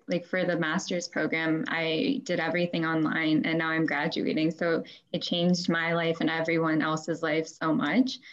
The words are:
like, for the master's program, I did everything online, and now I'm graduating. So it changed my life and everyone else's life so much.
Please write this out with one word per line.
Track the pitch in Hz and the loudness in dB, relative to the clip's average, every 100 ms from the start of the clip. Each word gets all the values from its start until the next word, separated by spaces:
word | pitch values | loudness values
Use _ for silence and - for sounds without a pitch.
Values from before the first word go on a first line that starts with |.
| - | -4
like, | 175 - | -4 -2
for | 185 | -2
the | 175 165 | 0 0
master's | 156 175 - 180 - | 0 -2 -2 -4 -4
program, | 165 156 160 165 160 - | -2 -2 0 0 0 -2
I | 165 165 160 - - | -2 0 0 0 -2
did | - 170 | -2 -2
everything | 165 175 175 170 | 0 0 0 0
online, | 160 160 151 160 156 156 165 | 0 2 0 0 2 2 2
and | 165 | 0
now | 160 | 0
I'm | 160 151 | 0 0
graduating. | 143 165 - - - 160 | 0 -2 -2 -2 0 0
So | 160 170 165 - - _ | 0 0 0 -4 -14 _
it | 165 | -6
changed | - 175 175 175 - | -2 2 2 2 2
my | 165 165 | 0 0
life | 170 165 165 | 2 0 0
and | 160 | 0
everyone | 165 160 165 160 156 | 0 0 2 2 2
else's | 160 156 - 156 | 0 -2 -2 -2
life | 160 156 160 | 0 0 -2
so | - 160 151 | -4 0 0
much. | 147 208 262 - - | 2 2 2 -2 -12